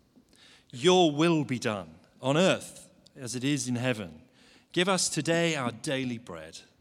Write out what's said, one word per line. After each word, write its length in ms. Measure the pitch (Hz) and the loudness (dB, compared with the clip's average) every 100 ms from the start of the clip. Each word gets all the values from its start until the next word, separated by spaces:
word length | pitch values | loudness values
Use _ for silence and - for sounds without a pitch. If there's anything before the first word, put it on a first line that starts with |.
| _ _ _ _ - - _ | _ _ _ _ -20 -20 _
Your 400 | 123 160 185 165 | 0 4 6 6
will 320 | 143 170 160 | 4 2 2
be 160 | 120 123 | 0 -2
done 300 | 117 104 82 80 _ _ | -2 -4 -8 -18 _ _
on 140 | 131 147 | 0 4
earth 540 | 185 117 - - - _ _ 143 | 4 2 -4 -18 -20 _ _ -14
as 160 | 123 123 | -10 -4
it 80 | |
is 240 | 131 143 120 | -2 -2 -2
in 80 | 120 | -2
heaven. 460 | 127 110 87 78 - _ - _ _ | -2 -2 -8 -14 -20 _ -20 _ _
Give 180 | 170 180 | -2 0
us 200 | 180 - | 0 0
today 460 | 156 151 165 170 151 | -2 0 2 2 0
our 160 | 123 | -4
daily 460 | 110 156 131 131 117 | -6 -4 -4 -4 -6
bread 420 | - 85 80 - - _ | -10 -14 -14 -18 -20 _